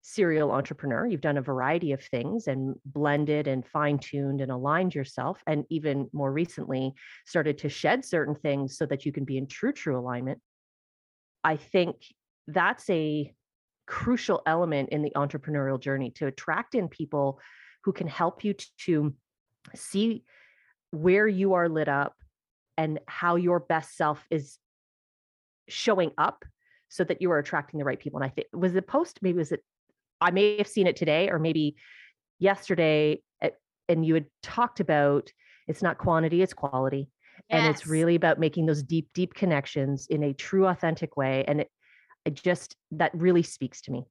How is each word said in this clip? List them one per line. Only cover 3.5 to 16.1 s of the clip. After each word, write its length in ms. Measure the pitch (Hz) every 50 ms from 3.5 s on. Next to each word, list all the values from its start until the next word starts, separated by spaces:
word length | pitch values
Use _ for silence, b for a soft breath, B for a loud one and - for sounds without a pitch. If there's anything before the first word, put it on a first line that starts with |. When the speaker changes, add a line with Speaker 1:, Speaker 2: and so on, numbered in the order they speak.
| 135 131 123
Speaker 1:
fine-tuned 720 | - _ 151 151 147 143 139 139 - - 143 139 139 139 139
and 100 | 135 127 131
aligned 420 | 123 131 143 151 170 190 180 -
yourself, 480 | 151 135 - - - 127 143 190 - -
and 180 | - 156 147 - _
even 380 | 160 160 147 156 139 139 135 135 -
more 200 | 147 143 135 135
recently 600 | 151 175 170 - - - - 135 131 131 131 135 B B B B B B
started 300 | - - 175 156 156 143 -
to 100 | - 147
shed 340 | 139 - - 156 208 254 269
certain 300 | - - 170 151 147 151
things 420 | 147 - 156 139 139 139 135 - -
so 60 | 165
that 180 | 143 143 135 -
you 60 | 151 143
can 120 | - 139
be 120 | 135 139 135
in 80 | 135
true, 260 | 139 - - - 247 277
true 260 | - - - 135 127
alignment. 420 | 123 127 123 120 123 131 - - _ _ _ _ _ _ _ _ _ _ _ _ _ _ _ _ _ _ _ _ -
I 100 | 160 160
think 400 | 151 - - - 196 175 170 - - - - _ _ _ _ _ _ _ -
that's 400 | 151 185 170 190 247 - - -
a 420 | 190 165 156 156 151 151 143 143 _ _ _ _ _ _ _ _ _ _ _
crucial 560 | - - - - 233 254 240 - - 190 151 -
element 440 | 160 160 165 175 165 151 143 135 -
in 120 | - 151 151
the 100 | 147 -
entrepreneurial 640 | 143 143 139 - 147 139 156 151 143 135 135 135 127
journey, 300 | 131 139 139 135 135 120